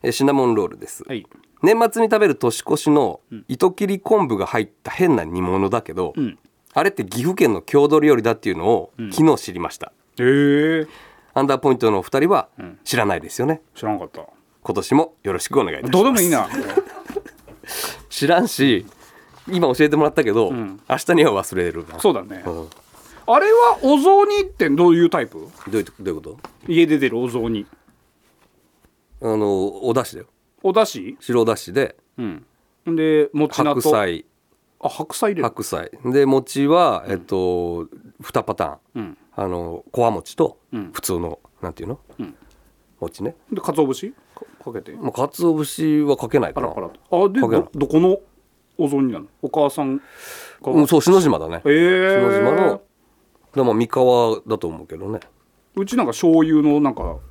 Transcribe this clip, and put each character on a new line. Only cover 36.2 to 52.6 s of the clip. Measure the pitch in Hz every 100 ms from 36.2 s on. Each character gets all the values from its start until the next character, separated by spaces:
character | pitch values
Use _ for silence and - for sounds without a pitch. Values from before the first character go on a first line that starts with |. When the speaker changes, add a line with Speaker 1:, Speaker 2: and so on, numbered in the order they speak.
| 139
Speaker 1:
餅 | 135 131 139 143
は、 | 170 170 95 98
Speaker 2:
う |
ん。 |
Speaker 1:
え | 95
っ |
と、 | 90 95 92 90 87 85 82 - - _
二 | - 120
パ | - 104
タ |
ー | 80
ン。 | 71 _ 123
Speaker 2:
う |
ん。 | 98 - _ -
Speaker 1:
あ | 98
の、 | 87 85 85 -
こ | -
わ | 117
餅 | 95 - -
と、 | - - _
Speaker 2:
う | 120
ん。 | 92
Speaker 1:
普 | -
通 | - 90
の、 | 85 78 _ _
な | 90
ん |
て | 80
い | 82
う |
の？ | 127 _ -
Speaker 2:
う |
ん。 | 92 - _ _ _ _ _ _
Speaker 1:
餅 | - -
ね。 | 101 - _
Speaker 2:
で、 | 202
鰹 | - 165 143
節？ | 131 202 - _
か-、 | - - _
か | -
け | 113
て？ | -
Speaker 1:
ま | - 160
あ、 |
鰹 | - 135 - 175
節 | 156 151 - 156 151
は | 143 135
か | 117
け | 143
な | 92
い |
か | -
な。 | 120
Speaker 2:
パ | 80
ラ | 90
パ |
ラ | - _
と。 | 175 196
あ、 |
で、 | 208
Speaker 1:
か | 117
け | 113
な |
い。 |
Speaker 2:
ど-、 | 160 147
ど | 139
こ | 156
の | 180 185 - _ _ _ _ -
お | 151
雑 | 139
煮 | 131
な | 95
の？ | 98 _
お | 139
母 | - 143
さ | 147
ん | 139 135
が？ | - - - - - -
Speaker 1:
う | - 165
ん、 | 143
そ | 160
う、 |
篠 | 170 190
島 | 160 87
だ | 80
ね。 | 85
Speaker 2:
へ | 147
ー。 | 151 175 185 190 196 190 196
Speaker 1:
篠 | 202
島 |
の、 | 165